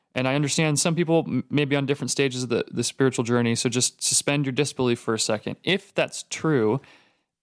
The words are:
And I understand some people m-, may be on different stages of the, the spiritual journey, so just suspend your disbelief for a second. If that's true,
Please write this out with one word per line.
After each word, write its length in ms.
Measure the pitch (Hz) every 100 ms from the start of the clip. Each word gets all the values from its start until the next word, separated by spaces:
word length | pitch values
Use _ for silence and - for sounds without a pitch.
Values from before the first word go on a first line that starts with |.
| _
And 120 | - 131
I 80 |
understand 440 | 139 147 - 156 147
some 140 | 180 165
people 280 | 165 165 -
m-, 180 | 123 -
may 140 | 135
be 120 | 147 143
on 100 | 139
different 240 | 143 123
stages 320 | - 139 127
of 60 | 127
the, 160 | 113 -
the 120 | -
spiritual 400 | 120 - 135 123
journey, 300 | 117 120 120
so 140 | 117 127
just 340 | 117 - -
suspend 420 | - - - 143
your 80 | 139
disbelief 460 | 127 143 - 127 120
for 160 | -
a 60 | 110
second. 360 | - 107 107 107
If 320 | - 190 -
that's 300 | - - - -
true, 500 | - 160 147 107 131 - - _ _ _ _